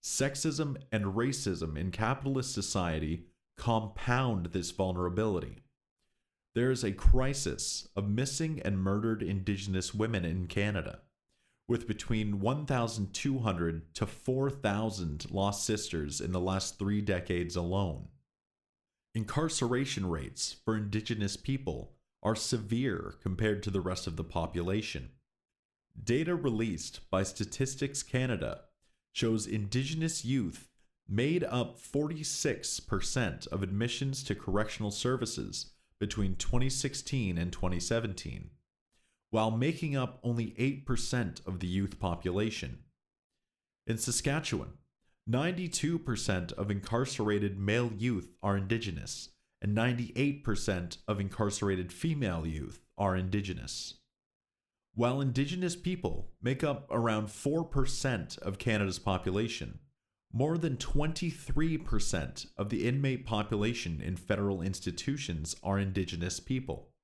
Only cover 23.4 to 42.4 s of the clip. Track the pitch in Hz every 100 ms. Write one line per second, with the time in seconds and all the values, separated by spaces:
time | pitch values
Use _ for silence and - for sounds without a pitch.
23.4 | 110 104 104 95 90 90 - 80 80 -
24.4 | 80 87 87 101 107 71 62 - _ _
25.4 | _ _ _ _ _ - 98 123 165 175
26.4 | 139 110 113 80 - - - 95 98 -
27.4 | 101 - 131 - 139 139 - 127 127 104
28.4 | 65 - - _ _ _ _ - 117 113
29.4 | 107 110 101 120 139 160 160 - 113 135
30.4 | 92 - - _ _ _ - 98 135 175
31.4 | - 127 117 - - 143 151 160 151 -
32.4 | 151 107 - - - 101 - - 107 -
33.4 | - 95 95 98 120 - 135 135 - 101
34.4 | - 101 104 - 104 98 123 127 117 -
35.4 | - - - - _ _ 101 - 98 92
36.4 | - 123 131 131 139 - - 135 101 85
37.4 | 87 - 90 87 - 117 113 90 - 58
38.4 | - - _ _ _ _ _ _ _ 110
39.4 | 110 113 135 160 160 139 123 - 120 117
40.4 | 113 - 131 - - 120 - 123 104 -
41.4 | - 90 90 92 98 - 95 85 90 90